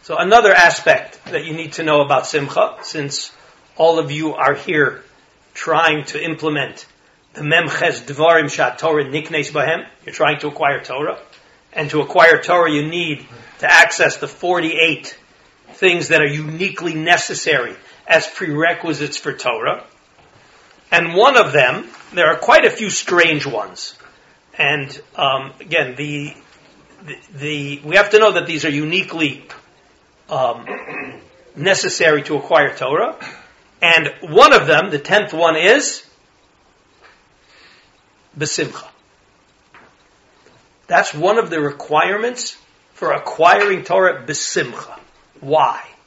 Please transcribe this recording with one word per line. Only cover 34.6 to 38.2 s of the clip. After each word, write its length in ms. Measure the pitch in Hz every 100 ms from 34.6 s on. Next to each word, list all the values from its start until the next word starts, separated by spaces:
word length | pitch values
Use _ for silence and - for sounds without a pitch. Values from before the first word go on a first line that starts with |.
| 147
them, 220 | 156 196
the 100 | 147
tenth 320 | - 202 202
one, 240 | 160 165 156
is 520 | 180 277 285 - - _ _ _ _ _ _ _ _ _ _ _ _ _ _ _ - _ _ _ _ _